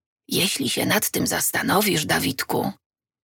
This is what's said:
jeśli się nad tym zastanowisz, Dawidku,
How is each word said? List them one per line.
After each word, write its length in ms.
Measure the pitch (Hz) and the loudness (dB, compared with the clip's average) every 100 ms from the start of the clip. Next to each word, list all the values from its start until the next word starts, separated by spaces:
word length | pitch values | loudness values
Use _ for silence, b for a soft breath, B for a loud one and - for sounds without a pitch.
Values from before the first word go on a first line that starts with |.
| _ _ - | _ _ -6
jeśli 420 | - 190 - 240 | -2 0 0 -2
się 160 | - - | 0 2
nad 240 | 208 - | 2 2
tym 180 | - - | 0 0
zastanowisz, 800 | - - 175 - 185 214 165 - | 0 0 0 2 2 2 0 0
Dawidku, 680 | - - - - - - - _ _ _ _ | 0 0 -2 -2 -2 -2 -6 _ _ _ _